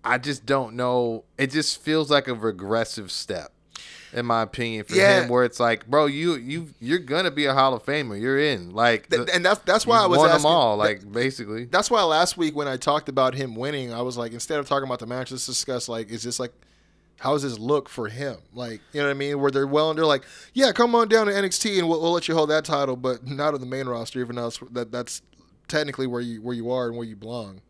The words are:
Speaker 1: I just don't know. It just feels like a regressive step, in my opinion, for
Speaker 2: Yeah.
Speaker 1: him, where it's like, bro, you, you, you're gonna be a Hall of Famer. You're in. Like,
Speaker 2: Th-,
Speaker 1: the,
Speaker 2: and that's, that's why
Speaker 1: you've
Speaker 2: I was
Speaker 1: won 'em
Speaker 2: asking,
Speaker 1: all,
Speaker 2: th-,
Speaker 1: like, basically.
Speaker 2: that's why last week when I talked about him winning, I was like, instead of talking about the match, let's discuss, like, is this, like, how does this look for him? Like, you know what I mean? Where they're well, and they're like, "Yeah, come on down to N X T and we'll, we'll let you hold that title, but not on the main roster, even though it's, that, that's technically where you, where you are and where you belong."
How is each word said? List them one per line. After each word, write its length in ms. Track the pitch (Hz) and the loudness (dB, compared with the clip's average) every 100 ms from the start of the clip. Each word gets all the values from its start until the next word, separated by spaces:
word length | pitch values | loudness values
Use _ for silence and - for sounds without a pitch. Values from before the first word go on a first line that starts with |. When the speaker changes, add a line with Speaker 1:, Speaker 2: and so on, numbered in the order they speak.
| - | 0
Speaker 1:
I 120 | 127 | -2
just 280 | 131 135 113 | -2 -8 0
don't 300 | 139 120 117 | 0 0 -4
know. 480 | 123 123 120 113 - - | 0 2 0 -4 -10 -4
It 140 | 135 | -2
just 300 | 143 147 - | 0 -2 -4
feels 300 | - 156 147 | -2 0 2
like 160 | 147 135 | 2 0
a 60 | |
regressive 760 | 120 110 92 98 113 113 - 95 | -4 -4 -4 -2 -2 -2 -6 -10
step, 440 | - - 92 71 _ _ - - - - | -10 -6 -8 -8 _ _ -20 -20 -20 -10
in 140 | 120 120 | -6 0
my 160 | 117 | 0
opinion, 420 | 107 - 117 110 | 0 -4 -4 -4
for 120 | 104 190 | -2 4
Speaker 2:
Yeah. 260 | 196 190 | 6 6
Speaker 1:
him, 80 | 135 | 4
where 160 | 123 120 | 2 2
it's 160 | - | 2
like, 260 | 117 113 113 | 0 0 0
bro, 200 | 143 147 | 2 2
you, 280 | 143 170 151 | 0 -2 -2
you, 360 | 120 156 160 - | -6 -8 -10 -12
you're 180 | 117 170 | -2 -2
gonna 320 | 127 151 185 | 0 -2 0
be 140 | 143 143 | 0 2
a 80 | |
Hall 200 | 135 135 | 4 4
of 120 | 123 - | 2 -2
Famer. 340 | 147 131 101 | -2 -2 -4
You're 180 | 120 135 | 0 2
in. 340 | 147 117 87 | 2 0 -6
Like, 360 | 98 120 113 - | 2 4 4 0
Speaker 2:
Th-, 160 | 120 120 | -2 2
Speaker 1:
the, 80 | |
Speaker 2:
and 120 | 180 180 | 2 2
that's, 160 | 208 | 2
that's 260 | - 208 - | 2 2 4
why 120 | 233 | 4
Speaker 1:
you've 40 | |
Speaker 2:
I 40 | 196 | 6
was 100 | 170 | 6
Speaker 1:
won 120 | 160 | 6
'em 60 | 160 | 6
Speaker 2:
asking, 160 | 147 | 6
Speaker 1:
all, 340 | 170 120 104 107 | 6 4 4 2
Speaker 2:
th-, 180 | 104 | 0
Speaker 1:
like, 60 | 104 | -6
basically. 500 | 107 131 131 104 110 120 | -2 -2 -4 -10 -10 0
Speaker 2:
that's 240 | 180 202 | 0 2
why 140 | 233 | 2
last 320 | 175 156 175 - | 4 4 2 2
week 180 | 160 | -2
when 140 | 147 143 | -2 -4
I 80 | 131 | -2
talked 320 | - 147 - | 0 0 0
about 260 | 135 131 | 0 2
him 220 | 131 131 113 | 0 -8 -6
winning, 380 | 131 147 127 | -6 -6 -6
I 80 | 117 | -4
was 160 | 123 120 | -4 -4
like, 160 | 117 | -8
instead 260 | 113 - 151 | -8 -4 -4
of 80 | 139 | 0
talking 160 | 139 135 | -2 0
about 140 | 123 | -6
the 80 | 113 | -6
match, 240 | 127 127 | -8 -8
let's 140 | 127 - | -8 -6
discuss, 420 | 123 - 127 - | -6 -4 -6 -4
like, 220 | 113 107 | -6 -6
is 100 | 113 | -8
this, 160 | 117 120 | -8 -6
like, 140 | 123 _ _ _ _ _ _ _ | -8 _ _ _ _ _ _ _
how 120 | 131 | -2
does 120 | 147 | 0
this 140 | 139 113 | -2 -6
look 300 | 117 147 135 | 0 0 -2
for 220 | - 107 | -8 -8
him? 260 | 117 139 117 _ | -6 -8 -10 _
Like, 280 | 120 120 110 _ | -12 -10 -12 _
you 80 | 147 | -2
know 80 | 143 | -2
what 40 | |
I 20 | |
mean? 260 | 139 143 143 | 0 -2 0
Where 120 | 139 | 2
they're 140 | 135 139 | 2 2
well, 240 | 147 156 | 2 2
and 80 | 156 | 2
they're 80 | 160 | 2
like, 180 | 139 - - - | 2 -2 -20 -8
"Yeah, 200 | 247 262 | 2 2
come 220 | 190 240 233 | 4 4 4
on 120 | 220 | 4
down 200 | 220 214 | 4 4
to 80 | 202 | 0
N 100 | 196 | 0
X 120 | - | 0
T 200 | 220 196 | 0 0
and 80 | 165 | 2
we'll, 140 | 165 | 2
we'll 100 | 165 | 2
let 160 | 170 165 | 0 0
you 80 | 165 | 2
hold 140 | 151 | 4
that 160 | 156 151 | 2 2
title, 320 | 147 139 127 | 0 0 -2
but 280 | 127 120 127 | -2 -4 -6
not 280 | 139 151 | -2 -2
on 80 | 143 | -2
the 40 | 127 | -6
main 220 | 131 131 | -6 -4
roster, 320 | 120 113 131 | -6 -6 -6
even 160 | 120 120 | -6 -4
though 120 | 117 | -6
it's, 120 | - 127 | -8 -10
that, 200 | 120 117 | -8 -6
that's 300 | 123 120 - _ _ _ _ _ | -8 -8 -10 _ _ _ _ _
technically 380 | 156 147 139 131 | -2 -2 -4 -4
where 120 | 120 | -4
you, 220 | 120 113 | -6 -8
where 140 | 113 123 | -8 -6
you 140 | 113 | -4
are 180 | 127 120 | -2 -2
and 100 | 117 | -6
where 100 | 117 | -10
you 80 | 104 | -12
belong." 460 | 110 120 104 95 _ | -12 -10 -12 -16 _